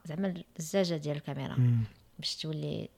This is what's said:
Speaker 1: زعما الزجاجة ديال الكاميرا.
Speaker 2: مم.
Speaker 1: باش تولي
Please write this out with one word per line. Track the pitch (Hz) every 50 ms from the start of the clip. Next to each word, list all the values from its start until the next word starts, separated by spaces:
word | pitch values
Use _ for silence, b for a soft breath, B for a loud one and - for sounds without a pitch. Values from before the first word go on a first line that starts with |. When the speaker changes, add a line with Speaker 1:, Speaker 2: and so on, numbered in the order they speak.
| -
Speaker 1:
زعما | 165 151 185 196 190 180 170 - _ _ -
الزجاجة | 160 156 196 196 185 175 165
ديال | 151 147 147 147
الكاميرا. | 151 - 147 139 139 135 131 127
Speaker 2:
مم. | 127 123 120 120 113 110 - - - - _ _ -
Speaker 1:
باش | - - -
تولي | - - 156 156 151 147 147 - - - - _